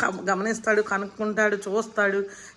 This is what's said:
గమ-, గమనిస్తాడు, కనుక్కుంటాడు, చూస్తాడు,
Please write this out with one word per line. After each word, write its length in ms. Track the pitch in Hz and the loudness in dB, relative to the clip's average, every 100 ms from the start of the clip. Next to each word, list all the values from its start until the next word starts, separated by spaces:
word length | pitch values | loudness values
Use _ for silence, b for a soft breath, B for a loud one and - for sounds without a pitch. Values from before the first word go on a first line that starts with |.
గమ-, 260 | 196 190 180 | 0 0 0
గమనిస్తాడు, 520 | 190 214 220 226 214 | 0 0 -2 2 2
కనుక్కుంటాడు, 720 | 214 196 202 - 214 208 214 202 | 2 -2 -4 -4 -2 2 2 2
చూస్తాడు, 720 | 202 208 226 214 202 196 196 B B | 0 -2 0 0 2 2 -2 B B